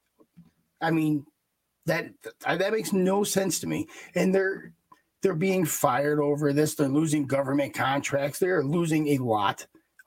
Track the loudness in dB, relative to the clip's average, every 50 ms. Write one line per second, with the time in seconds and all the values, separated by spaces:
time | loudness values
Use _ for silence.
0 | _ _ _ _ -20 _ _ -20 -20 _ _ _ _ _ _ -4 -2 0 0 2
1 | 2 0 0 -2 -4 -8 _ _ _ _ _ _ _ _ _ _ -4 -4 -2 -2
2 | -4 -8 -14 _ -18 -18 -16 -8 -4 -4 -2 0 0 0 0 -2 -2 0 0 0
3 | 2 2 2 0 0 0 0 -2 0 0 -2 -4 -4 -4 -4 -6 -6 -8 -12 -20
4 | -16 -6 -2 0 0 2 2 2 0 0 -4 -6 -10 -18 -20 _ _ _ -20 _
5 | _ _ _ -2 -2 -2 0 2 0 0 2 2 0 0 -2 0 2 2 2 2
6 | 2 0 2 2 2 0 0 2 2 2 2 2 2 0 0 0 0 2 2 2
7 | 2 2 2 0 0 0 0 -2 0 0 0 0 0 -2 -2 -2 -2 0 0 -2
8 | -2 -2 -2 -2 -2 -2 -2 -2 0 0 0 0 0 0 0 0 0 2 0 0
9 | 2 2 0 0 2 0 0 2 2 0 0 -2 -8 -20 _ -20 _ _ _ _
10 | -4